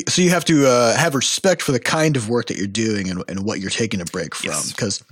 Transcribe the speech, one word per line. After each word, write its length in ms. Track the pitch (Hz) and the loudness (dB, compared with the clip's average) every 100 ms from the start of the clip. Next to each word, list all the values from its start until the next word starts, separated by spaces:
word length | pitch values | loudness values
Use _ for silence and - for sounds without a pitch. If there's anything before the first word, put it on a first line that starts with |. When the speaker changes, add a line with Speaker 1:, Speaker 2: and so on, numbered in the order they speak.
| - | 2
Speaker 1:
so 140 | 175 | 2
you 80 | 180 | 4
have 160 | 175 175 | 2 4
to, 200 | 147 131 | 4 6
uh, 300 | 123 117 107 | 6 4 2
have 200 | 165 135 | 2 0
respect 460 | - - 190 175 | -2 0 2 2
for 120 | - | 0
the 80 | 123 | 0
kind 340 | - 160 156 131 | 0 2 2 2
of 140 | 107 | 0
work 180 | 120 - | -2 -2
that 100 | - | -4
you're 80 | 98 | -4
doing 420 | 110 110 104 92 | -2 0 0 -2
and, 140 | 90 - | -6 -6
and 160 | 95 | -6
what 160 | 104 85 | -4 -4
you're 100 | 95 | -4
taking 300 | - 110 98 | -2 -2 -2
a 60 | 85 | -4
break 300 | 92 80 - | -6 -6 -6
from. 160 | 85 | -6
Speaker 2:
Yes. 200 | 73 67 | -4 -6
Speaker 1:
'Cause, 300 | - 104 - - | -4 -4 -4 -10